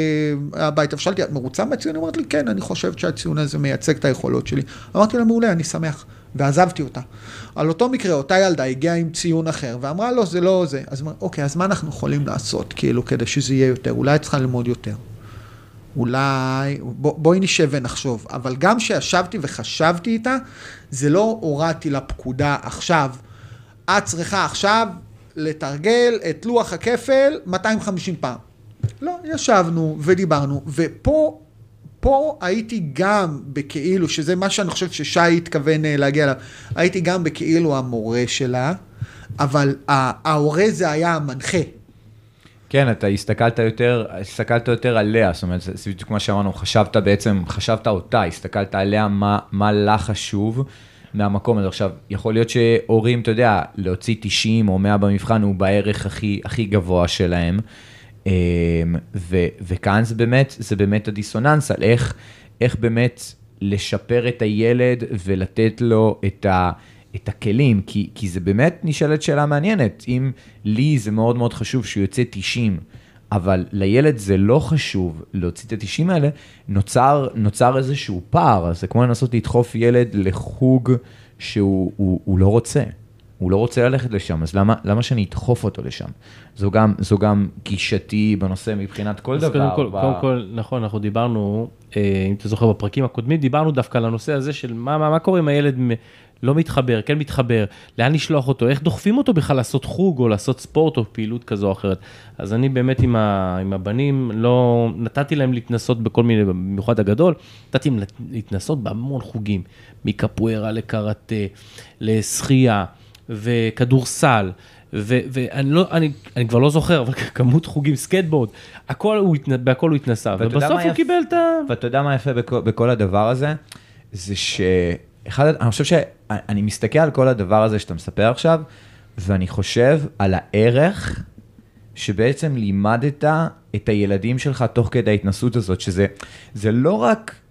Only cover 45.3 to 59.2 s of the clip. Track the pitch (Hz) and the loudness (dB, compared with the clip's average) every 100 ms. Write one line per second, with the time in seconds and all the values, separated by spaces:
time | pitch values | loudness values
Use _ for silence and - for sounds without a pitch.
45.3 | 87 90 90 87 95 101 90 - 104 - | 0 -4 -4 -6 -10 -8 -10 -6 -4 -2
46.3 | 101 98 90 - 110 101 113 98 101 113 | 0 -2 -4 -2 0 2 2 2 2 2
47.3 | 98 87 - - 110 - 98 - 120 90 | 0 -2 -4 -2 -2 0 -4 0 0 0
48.3 | - - 107 98 98 98 104 107 101 101 | -4 -6 -4 -4 -2 0 0 0 0 2
49.3 | 104 - 98 104 104 104 107 104 101 - | 0 -2 0 2 2 4 2 0 -6 -4
50.3 | 101 107 117 135 - - - - 107 101 | -2 -2 -2 -6 -8 -20 -20 -10 -4 -2
51.3 | 98 - 107 95 - 98 - - 101 113 | 0 0 0 0 -2 -4 -4 -10 -6 -2
52.3 | 110 117 123 117 113 - 113 113 123 113 | 0 2 4 4 4 4 2 4 0 0
53.3 | 110 123 98 - - 92 92 - 110 104 | 2 4 4 0 -6 -4 -4 -2 -4 -2
54.3 | - 110 113 107 95 98 104 101 101 - | -2 2 2 2 2 2 4 4 2 2
55.3 | 113 101 95 98 101 98 101 98 - 107 | 2 2 2 2 2 0 -2 -6 -6 -4
56.3 | 101 - - 107 104 87 90 87 - 90 | -4 -4 -4 0 0 2 2 2 2 0
57.3 | 87 85 98 110 - - - - - - | 2 0 0 -4 -12 -20 -20 -20 -8 -2
58.3 | 92 87 87 85 85 82 85 - 98 | 2 2 2 2 2 0 -2 -4 -10